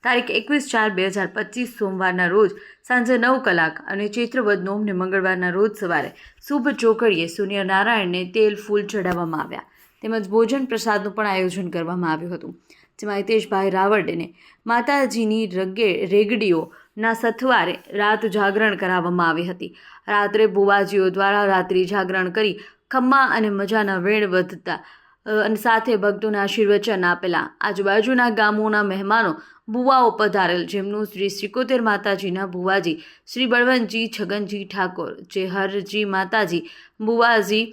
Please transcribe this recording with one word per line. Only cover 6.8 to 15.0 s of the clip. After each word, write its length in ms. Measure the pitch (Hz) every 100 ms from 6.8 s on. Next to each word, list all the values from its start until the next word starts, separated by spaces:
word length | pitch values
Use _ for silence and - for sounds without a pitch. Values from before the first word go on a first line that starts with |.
| 226 220 233 175 165
સૂર્યનારાયણને 960 | 170 196 202 190 190 208 226 185 180
તેલ 320 | 180 220 214 208
ફૂલ 260 | 208 208 208
ચડાવવામાં 560 | 214 185 175 170 160
આવ્યા, 260 | - - - _ _ _
તેમજ 260 | 220 226 190
ભોજન 360 | 214 226 269
પ્રસાદનું 480 | 254 226 226 208 196
પણ 140 | 190 214
આયોજન 420 | 190 185 180 180
કરવામાં 440 | 175 165 180 170
આવ્યું 220 | 156 175
હતું, 220 | 170 - 175 _ _ _ -
જેમાં 180 | 208 202
હિતેશભાઈ 540 | 202 226 - 196 196
રાવડને 560 | 190 196 214 175 165 170 _ - _ 220
માતાજીની 800 | 233 240 285